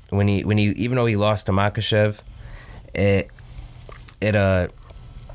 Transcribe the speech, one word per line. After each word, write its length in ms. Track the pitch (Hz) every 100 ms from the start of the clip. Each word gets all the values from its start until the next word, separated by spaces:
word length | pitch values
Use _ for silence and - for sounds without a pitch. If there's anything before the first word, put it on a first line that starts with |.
| -
when 180 | 98 101
he, 160 | 98
when 140 | 80 107
he, 80 | 104
even 260 | - 117 127
though 100 | 117
he 100 | 104
lost 300 | 104 104 -
to 60 |
Makhachev, 680 | 95 101 107 101 107 107 107 - - - - - - -
it, 340 | - 101 98 - - - - - - - - - -
it, 160 | 104 104
uh, 320 | 98 92 87 - - - - - -